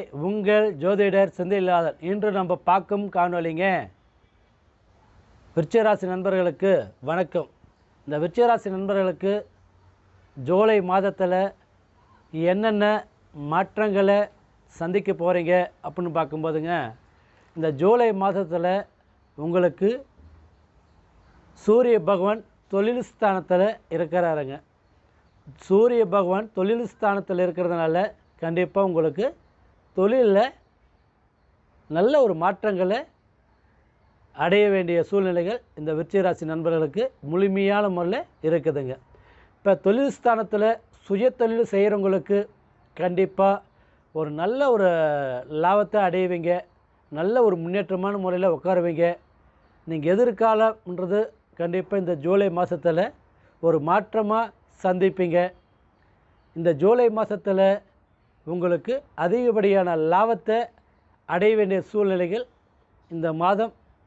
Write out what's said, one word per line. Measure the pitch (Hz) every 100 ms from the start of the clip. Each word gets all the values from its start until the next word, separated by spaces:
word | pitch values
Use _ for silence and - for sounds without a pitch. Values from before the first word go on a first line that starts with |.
| 185 139
உங்கள் | 175 208 196 214 214
ஜோதிடர் | 151 175 202 202 196 190
செந்தில்நாதன். | - 180 202 185 175 160 -
இன்று | 165 208 208
நம்ம | 196 180 180
பார்க்கும் | - 190 170 202 202
காணொளிங்க, | 185 175 175 165 160 190 175 98 _ _ _ _ _ _ _ _ _ _ _ _ _ _ _ _ 170
விருச்சிகராசி | 156 226 214 202 180
நண்பர்களுக்கு | 185 185 190 175 139 196 170 101 -
வணக்கம். | 127 170 180 170 - _ _ _ _ _ -
இந்த | 147
விருச்சிகராசி | 165 233 240 226 202
நண்பர்களுக்கு | 190 196 196 185 147 190 208 - _ _ _ _ _ _ _ _ -
ஜூலை | 127 185 220 214
மாதத்துல | 180 190 190 190 185 185 196 - _ _ _ _ _ _ _
என்னென்ன | 160 170 190 220 208 208 214 - _ _ 147 147
மாற்றங்களை | 165 190 - 214 196 196 202 202 _ _ _ _
சந்திக்க | - 170 202 196
போறீங்க | 165 175 175 165 180 175 -
அப்படின்னு | 170 165 175 160
பார்க்கும்போதுங்க, | 147 156 156 156 165 170 120 120 _ _ _ _ _ 165
இந்த | 160 135
ஜூலை | 185 240 233 196
மாதத்துல | 196 185 165 170 180 190 - _ _ _ _ -
உங்களுக்கு | 156 180 175 - 196 254 - _ - - _ _ _ _ _ _ _ _ _ _ _ -
சூரிய | - 226 240 214
பகவான் | 160 190 196 220 - _ _
தொழில் | 196 214 247 202
ஸ்தானத்துல | _ 214 190 - 180 202 226 _
இருக்கிறாருங்க. | 165 160 180 170 156 135 139 _ _ _ _ _ _ _ _ - -
சூரிய | - 196 233 240 202
பகவான் | 202 180 190 226 -
தொழில் | 190 233 233
ஸ்தானத்துல | - 208 202 190 180
இருக்கிறதுனால | 180 170 175 170 160 170 208 - _ _
கண்டிப்பா | 160 170 180 196
உங்களுக்கு | 190 165 160 143 254 - _ _ _ _ _ -
தொழில்ல | 196 262 226 196 254 - _ _ _ _ _ _ _ _ _ _ _ _ _
நல்ல | 156 220 294
ஒரு | 233 160
மாற்றங்களை | 175 196 214 185 185 226 330 _ _ _ _ _ _ _ _ _ _ _ _
அடைய | - 165 202 208
வேண்டிய | 196 175 170
சூழ்நிலைகள் | 160 196 190 175 170 247 -
இந்த | - 151
விருச்சிக | 156 165 196
ராசி | 185 160 160
நண்பர்களுக்கு | 160 165 165 156 170 262 -
முழுமையான | 143 175 196 190 196 202 208
முறையில | 175 175 247 349 _
இருக்குதுங்க. | 156 165 156 143 127 131 _ - _ _ _ _
இப்ப | 202 185 190
தொழில் | 233 277
ஸ்தானத்துல | - 240 226 202 208 220 233 _ _
சுய | - 196 254
தொழில் | 254 226 233 226
செய்யறவங்களுக்கு | 196 208 214 196 190 196 202 208 _ _ _ _ -
கண்டிப்பா | 180 180 190 190 196 202 - _ _ _ _
ஒரு | 156 151 151
நல்ல | 185 262 277
ஒரு | 220 185 165 156 147 135 127 - 151
லாபத்தை | 170 208 208 214 185
அடைவீங்க, | 185 185 175 165 175 - _ _ _ _
நல்ல | 147 185 254
ஒரு | 226 175
முன்னேற்றமான | 165 196 190 185 196 202
முறையில | 185 180 185
உட்காருவீங்க. | 156 180 185 170 160 170 175 _ _ _ _ _ _ -
நீங்க | 160 151
எதிர்காலம்ன்றது | 196 247 190 220 214 220 220 180 180 180 202 220 - _ -
கண்டிப்பா | 170 180 185 202
இந்த | 180 160
ஜூலை | 160 196 196
மாசத்துல | 170 180 170 170 165 226 - _ _ _ _
ஒரு | 165 156 151
மாற்றமா | 196 196 226 208 220 226 - _ _
சந்திப்பீங்க. | 185 180 190 185 180 175 180 - _ _ _ _ _ _ _ _ _ 165
இந்த | 170
ஜூலை | 143 190 247 240
மாசத்துல | 220 214 202 202 190 196 202 - _ _ _ _ _ 156
உங்களுக்கு | 175 180 170 214 262 -
அதிகப்படியான | - 170 233 240 220 202 196 180 165
லாபத்தை | 160 180 226 208 - 226 240 _ _ _ _ _ -
அடைய | 175 214 220
வேண்டிய | 196 190
சூழ்நிலைகள் | - 208 196 185 175 214 247 _ _ _ _ _ _
இந்த | 170 160
மாதம் | 160 180 202 - - _ _